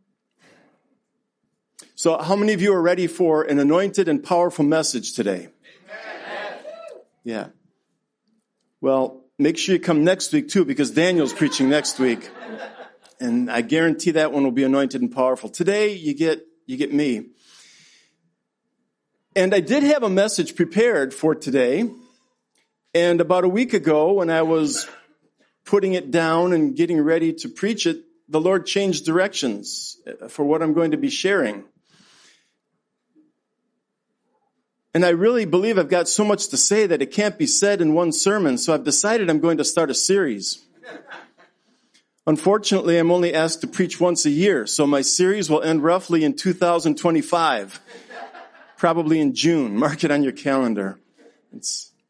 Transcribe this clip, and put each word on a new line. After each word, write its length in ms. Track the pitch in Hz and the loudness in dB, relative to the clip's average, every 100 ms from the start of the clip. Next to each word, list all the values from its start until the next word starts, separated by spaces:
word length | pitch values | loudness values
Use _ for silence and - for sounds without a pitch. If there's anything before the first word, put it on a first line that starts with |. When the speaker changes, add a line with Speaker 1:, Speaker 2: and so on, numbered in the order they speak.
| _ _ _ _ _ _ _ _ _ _ _ _ _ _ _ _ _ - - - | _ _ _ _ _ _ _ _ _ _ _ _ _ _ _ _ _ -20 -20 -4
Speaker 1:
So 240 | 165 160 | 0 0
how 160 | 156 196 | 0 0
many 180 | 208 | 2
of 80 | 208 | 2
you 120 | 202 | 2
are 80 | 190 | 2
ready 260 | 170 180 175 | 2 2 -2
for 340 | - 175 156 | 0 2 2
an 160 | - 143 | 2 2
anointed 500 | 143 165 196 196 175 | 2 2 2 0 0
and 160 | 143 | 0
powerful 420 | - 175 175 165 147 | 0 0 0 0 0
message 480 | 160 156 123 - | 2 0 -4 -6
today? 340 | - 101 95 - _ _ - - | -4 -2 -4 -8 _ _ -20 -20
Speaker 2:
Amen. 720 | - - - - - 605 - - - - - - _ | -18 -16 -16 -14 -12 -12 -14 -16 -18 -18 -20 -20 _
Speaker 1:
Yeah. 240 | 120 110 101 - _ _ _ _ _ _ _ _ _ _ _ _ | -10 -10 -10 -16 _ _ _ _ _ _ _ _ _ _ _ _
Well, 420 | 131 135 131 - _ - | -2 0 -2 -6 _ -2
make 180 | 147 165 | 0 0
sure 160 | - | 0
you 80 | 180 | 0
come 220 | 175 156 | 2 2
next 280 | 160 185 - | 2 0 -2
week, 180 | 151 - | -2 0
too, 140 | 196 | 0
because 280 | 151 139 135 | 0 0 -2
Daniel's 420 | 113 175 180 135 | 0 0 2 0
preaching 360 | - 151 - 131 | 0 -2 0 2
next 280 | 147 143 - | 2 0 -2
week. 320 | 131 113 - - - 110 - - - _ _ - | 0 -2 -6 -18 -16 -16 -16 -18 -20 _ _ -10
And 300 | 123 120 123 | -4 -2 0
I 120 | 120 | -2
guarantee 500 | 117 151 165 156 175 | 0 0 2 0 0
that 220 | 156 156 | 2 0
one 100 | 143 | 0
will 80 | 135 | 0
be 140 | 120 135 | 0 0
anointed 340 | 139 135 135 | 2 0 -2
and 100 | 123 | -4
powerful. 380 | 135 127 127 107 | 0 0 0 -4
Today, 460 | - 175 208 214 | -4 0 0 0
you 200 | 202 156 | -2 -4
get, 320 | 143 160 160 - _ - | -2 0 -2 -6 _ -10
you 100 | 127 | -4
get 160 | 143 | -2
me. 360 | 143 147 113 - _ _ - - _ _ _ _ _ _ _ _ _ _ _ _ _ _ _ _ | 0 0 -2 -6 _ _ -20 -20 _ _ _ _ _ _ _ _ _ _ _ _ _ _ _ _
And 220 | - 190 202 | 0 2 2
I 60 | |
did 220 | 160 269 | 2 2
have 200 | 285 302 | 4 2
a 60 | 226 | 2
message 480 | 185 208 - 160 - | 2 2 0 -2 -2
prepared 560 | 165 185 240 190 135 | -2 2 2 2 0
for 200 | - 156 | -2 -2
today. 560 | 151 139 135 123 147 233 - - _ _ _ _ _ _ _ _ | -2 0 0 2 0 -2 -6 -20 _ _ _ _ _ _ _ _
And 280 | 170 175 170 | 0 2 2
about 240 | 165 185 185 | 2 2 2
a 20 | |
week 260 | 196 254 | 2 0
ago, 400 | 208 165 151 160 | 0 2 4 4
when 160 | 196 170 | 2 2
I 120 | 160 | 0
was 480 | 160 160 151 127 - - _ _ _ _ _ _ | 2 2 0 -2 -8 -14 _ _ _ _ _ _
putting 300 | - 202 185 | -2 0 0
it 180 | 185 143 | -2 -2
down 400 | 170 165 165 180 | -2 0 0 2
and 240 | 175 147 131 | 2 0 0
getting 240 | 170 165 | -2 0
ready 320 | 151 165 165 | 0 0 -2
to 160 | 160 127 | -4 -10
preach 360 | - 202 226 170 | -6 -4 -2 -4
it, 180 | 160 - _ _ | -4 -10 _ _
the 140 | 156 | -2
Lord 240 | 170 190 185 | 2 0 0
changed 400 | 196 196 160 156 | -2 -2 -2 0
directions 960 | 165 185 - 131 101 - - - - - - 117 | 0 0 -2 -4 -4 -8 -12 -14 -16 -18 -18 -12
for 160 | - | -4
what 180 | 143 160 | 0 0
I'm 120 | 160 | 0
going 180 | 156 165 | 0 0
to 60 | 151 | 0
be 120 | 139 | -2
sharing. 540 | - 185 196 123 101 98 _ _ _ _ _ _ _ _ _ _ _ _ _ _ _ _ _ _ _ _ _ _ _ _ _ _ _ _ _ _ _ _ | -2 0 0 0 -4 -14 _ _ _ _ _ _ _ _ _ _ _ _ _ _ _ _ _ _ _ _ _ _ _ _ _ _ _ _ _ _ _ _
And 120 | 160 180 | 0 2
I 40 | |
really 360 | 170 208 247 202 | 4 2 2 2
believe 340 | 175 208 208 | 0 2 0
I've 80 | 147 | 2
got 220 | 175 170 | 0 0
so 160 | - 208 | 0 0
much 240 | 202 - | 0 -2
to 80 | - | -2
say 300 | - 208 208 | 0 2 2
that 140 | 156 | 0
it 100 | 135 | -2
can't 260 | - 208 208 | -2 -2 0
be 100 | - | -2
said 320 | - 202 202 | 2 2 2
in 140 | 165 | 2
one 180 | 156 175 | 2 2
sermon, 460 | 156 196 208 165 123 | 0 2 2 2 0
so 160 | - | 0
I've 100 | 156 | -2
decided 460 | 135 - 208 233 185 | 0 0 2 2 2
I'm 100 | 156 | 2
going 200 | 165 160 | 2 0
to 40 | |
start 260 | 139 - 156 | 0 0 0
a 60 | 131 | 0
series. 680 | - 196 170 104 95 - _ _ - - - - - _ _ _ _ _ _ _ _ _ - | 0 2 0 -2 -6 -10 _ _ -20 -20 -20 -20 -20 _ _ _ _ _ _ _ _ _ -2
Unfortunately, 720 | 151 185 208 202 196 170 170 | 0 2 2 2 0 2 2
I'm 140 | 165 | 4
only 220 | 180 175 | 2 2
asked 260 | 156 160 160 | 0 -2 -2
to 60 | - | -6
preach 320 | - 180 - | -4 -4 0
once 260 | 180 170 151 | 0 2 0
a 40 | |
year, 360 | 143 196 165 104 | 2 2 2 0
so 220 | - 147 | 0 2
my 140 | 143 | 2
series 480 | 135 - 185 208 160 | 0 2 2 0 0
will 120 | 151 | 0
end 220 | 160 160 | 2 0
roughly 400 | 151 180 180 165 | 2 0 2 0
in 140 | 151 143 | 2 0
two 160 | 190 | -2
thousand 440 | 180 175 170 160 151 | 0 2 2 0 0
twenty-five, 840 | 175 165 - 175 160 123 98 - - - - - - - - - - - | 2 0 0 0 2 0 -4 -14 -20 -20 -20 -18 -18 -20 -20 -20 -20 -2
probably 420 | 175 165 156 160 | 0 2 2 2
in 140 | 147 | 2
June. 420 | 120 156 165 123 101 | 2 2 2 0 0
Mark 300 | 143 156 165 | -2 0 0
it 60 | |
on 120 | 143 | 0
your 80 | 139 | 0
calendar. 720 | - 143 135 123 104 95 95 _ _ - _ _ | -2 -2 0 0 -2 -6 -8 _ _ -20 _ _
It's, 400 | - - - - _ _ | -14 -10 -10 -12 _ _